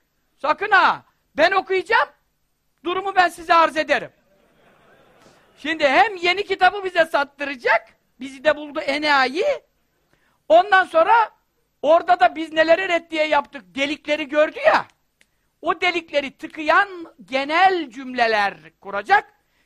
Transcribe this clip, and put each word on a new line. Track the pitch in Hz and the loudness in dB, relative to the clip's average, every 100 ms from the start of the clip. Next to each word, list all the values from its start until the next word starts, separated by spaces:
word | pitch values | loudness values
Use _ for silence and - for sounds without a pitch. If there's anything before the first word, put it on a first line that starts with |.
| _ _ _ _ | _ _ _ _
Sakın | 285 302 415 | -4 -4 2
ha. | 392 294 151 _ _ _ - | 2 2 0 _ _ _ 0
Ben | 339 | 0
okuyacağım. | 392 381 370 370 466 571 _ _ _ _ _ _ _ | 0 -2 -4 0 0 0 _ _ _ _ _ _ _
Durumu | 330 370 392 381 | -6 -6 -4 0
ben | 349 | 0
size | - 330 | -2 0
arz | 339 320 302 | 2 2 0
ederim. | 294 254 151 _ _ _ _ _ _ _ _ _ _ _ _ _ _ _ | -2 -2 -4 _ _ _ _ _ _ _ _ _ _ _ _ _ _ _
Şimdi | 285 320 285 | -8 -2 2
hem | 294 427 381 | 2 2 0
yeni | 349 370 403 | -2 -2 -4
kitabı | 381 370 403 | 0 0 0
bize | 381 359 320 | -6 -2 0
sattıracak, | 302 277 - 277 269 480 659 - _ _ - | -2 -4 -8 -10 -6 -2 -2 -2 _ _ -18
bizi | 269 269 | -18 -4
de | 302 294 | -2 -2
buldu | 302 294 | -4 -10
enayi. | 277 285 302 277 254 294 571 523 _ _ _ _ _ _ _ _ - | -6 -4 0 0 0 -2 -4 -4 _ _ _ _ _ _ _ _ 2
Ondan | 320 403 381 | 4 4 2
sonra | 359 320 349 466 440 _ _ _ _ _ | 2 2 4 4 2 _ _ _ _ _
orada | 269 339 359 359 | 2 2 4 2
da | 359 311 | 2 0
biz | 320 | -6
nelere | 311 320 339 381 | -2 2 2 0
reddiye | 339 330 320 311 | -4 -4 -4 0
yaptık, | 294 285 285 180 247 | 0 -2 -14 -14 -6
delikleri | 277 302 - 302 294 | -6 -6 -6 -6 -2
gördü | 302 311 370 571 | 0 0 2 2
ya. | 277 - _ _ _ _ _ _ _ | 2 -2 _ _ _ _ _ _ _
O | 311 349 | -6 -2
delikleri | 359 339 330 294 269 - | -2 -4 -4 -4 -4 -12
tıkayan | 320 - 302 339 403 359 330 _ 196 | -16 -8 0 2 0 -6 -18 _ -8
genel | 262 277 320 381 359 277 | -6 -2 2 2 2 -6
cümleler | 240 254 254 226 220 202 170 156 _ | -12 -10 -2 0 0 -2 -6 -20 _
kuracak. | 196 202 208 403 427 _ _ _ | -10 -8 0 0 0 _ _ _